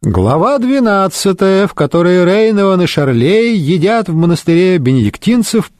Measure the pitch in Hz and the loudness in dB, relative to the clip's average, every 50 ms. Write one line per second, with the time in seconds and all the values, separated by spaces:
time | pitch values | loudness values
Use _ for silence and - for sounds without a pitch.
0 | - - 98 90 92 107 131 160 170 240 285 277 233 247 269 277 247 226 202 196 | -4 -2 -2 0 0 0 0 0 0 0 0 -2 -2 -2 0 0 0 0 0 0
1 | 196 190 - - - 196 190 180 202 190 190 190 202 196 - - 151 139 - 170 | 0 -2 -4 -4 -2 -2 -2 0 0 0 2 2 0 -2 -2 -4 -4 -2 0 0
2 | 175 175 180 180 180 175 190 208 220 220 220 202 202 196 190 180 180 160 - - | 2 2 2 2 2 2 2 2 2 0 0 0 0 0 2 0 0 -2 -2 -2
3 | 147 135 131 117 117 147 190 220 233 233 233 202 156 135 175 185 151 196 226 233 | -2 0 0 0 2 2 2 2 0 0 0 -2 0 0 0 0 0 0 0 -2
4 | 214 - 165 160 165 170 175 - - - 170 165 180 185 185 175 135 123 131 131 | -2 -2 -2 0 0 0 0 0 0 0 0 2 2 2 0 0 0 0 2 2
5 | 113 104 - - - - 233 247 220 - - 226 180 - _ | 0 0 -2 -4 -2 0 0 0 0 0 -2 -4 -4 -4 _